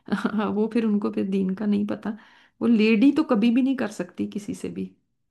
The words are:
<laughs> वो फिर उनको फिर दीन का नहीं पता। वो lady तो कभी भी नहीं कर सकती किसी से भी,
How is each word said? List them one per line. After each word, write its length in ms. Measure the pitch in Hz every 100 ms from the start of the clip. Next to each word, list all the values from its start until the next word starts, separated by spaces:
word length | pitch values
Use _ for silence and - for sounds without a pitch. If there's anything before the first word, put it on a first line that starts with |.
| -
<laughs> 380 | 202 - 202 190
वो 200 | 202 214
फिर 180 | 233
उनको 260 | 220 208 220
फिर 140 | 214
दीन 260 | 202 196 190
का 120 | 190 208
नहीं 200 | 202 208
पता। 300 | 208 220 220 - - _ -
वो 60 | 226
lady 460 | 226 214 220 277
तो 120 | 285
कभी 260 | 311 226 240
भी 120 | 240
नहीं 140 | 262 262
कर 120 | 208
सकती 380 | - 180 - 208
किसी 280 | 208 -
से 140 | 185 185
भी, 180 | 175 190 _ _ _ _